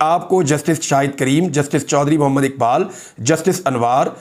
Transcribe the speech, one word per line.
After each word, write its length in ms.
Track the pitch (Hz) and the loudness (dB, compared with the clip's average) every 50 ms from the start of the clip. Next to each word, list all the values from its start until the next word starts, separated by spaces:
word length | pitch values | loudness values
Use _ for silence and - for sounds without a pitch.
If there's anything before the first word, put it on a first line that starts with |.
| 151 | 0
आपको 400 | 156 170 175 170 - 185 185 175 | 0 0 0 0 0 0 2 2
जस्टिस 360 | 135 147 143 - 170 160 151 | 2 0 0 0 0 -2 -2
शाहिद 340 | - - 147 139 139 143 143 | -2 0 0 2 2 0 -2
करीम, 320 | - 135 131 139 156 180 180 | -2 0 2 2 2 2 0
जस्टिस 380 | 139 147 143 143 - 151 143 | 0 -2 -2 0 -2 -2 -2
चौधरी 300 | - 151 139 143 143 156 | 0 0 0 2 2 2
मोहम्मद 280 | 156 143 139 135 143 135 | 2 2 2 2 2 0
इकबाल, 440 | 135 135 135 123 117 127 156 196 - - - - - - - | -2 -2 -2 0 0 0 0 -2 -4 -8 -14 -20 -20 -16 -4
जस्टिस 440 | 113 127 165 160 - 190 175 180 - | -2 0 0 0 0 0 -2 0 -2
अनवार 500 | 143 131 120 113 120 123 139 165 185 - - | -2 0 0 0 2 2 2 0 -2 -4 -10